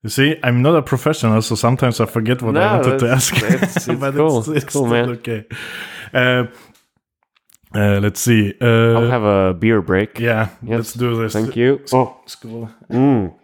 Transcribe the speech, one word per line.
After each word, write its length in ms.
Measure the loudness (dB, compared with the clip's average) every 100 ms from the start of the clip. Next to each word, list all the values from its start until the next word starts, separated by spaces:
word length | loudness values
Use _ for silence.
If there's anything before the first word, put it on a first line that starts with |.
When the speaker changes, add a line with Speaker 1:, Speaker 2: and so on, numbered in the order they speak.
Speaker 1:
You 80 | -6
see, 260 | 0 0 0
I'm 200 | 0 2
not 120 | 4
a 80 | 2
professional, 580 | 2 -2 0 0 2 0
so 120 | 0
sometimes 460 | -2 0 2 0 0
I 60 | -2
forget 360 | -2 -2 -2
what 140 | 0 0
I 40 |
Speaker 2:
No, 160 | 2 2
Speaker 1:
wanted 180 | 2 0
to 140 | 2
Speaker 2:
it's, 200 | 2 0
Speaker 1:
ask. 40 | -2
<laughs> 60 |
Speaker 2:
it's, 340 | 0 0 0 -4 -4
it's 120 | -4
Speaker 1:
But 140 | -2
Speaker 2:
cool. 240 | 0 2 2
Speaker 1:
it's, 80 | 0
Speaker 2:
It's 160 | -4
Speaker 1:
it's 80 | -2
Speaker 2:
cool, 140 | -2 0
Speaker 1:
still 180 | 0 0
Speaker 2:
man. 40 |
Speaker 1:
okay. 340 | -6 -8 -10 -10 -16 -14 -14 -16 -18 -6
Uh, 320 | 0 2 2 -2 -8 -20 _ _ _ _ _ _ _ _ _ _
uh, 260 | -2 0 2
let's 180 | 0 -2
see. 320 | 2 2 2 0
Uh, 340 | 2 4 4 2
Speaker 2:
I'll 120 | 2
have 120 | 0
a 320 | 2 2 2
beer 260 | 0 2 2
break. 380 | 2 0 0 -4
Speaker 1:
yeah, 300 | -2 0 -2 -6
Speaker 2:
Yes. 140 | -6 -4
Speaker 1:
let's 140 | -4
do 220 | -4 -4 -2
this. 100 | -2
Speaker 2:
Thank 200 | -2 -4 0
you. 240 | 0 0
Speaker 1:
S-, 100 | 0
Speaker 2:
Oh. 220 | 0 0 -6 -20
Speaker 1:
school. 420 | -20 -16 -14 -16 -18 _
Speaker 2:
Mm. 420 | 2 4 2 0 -8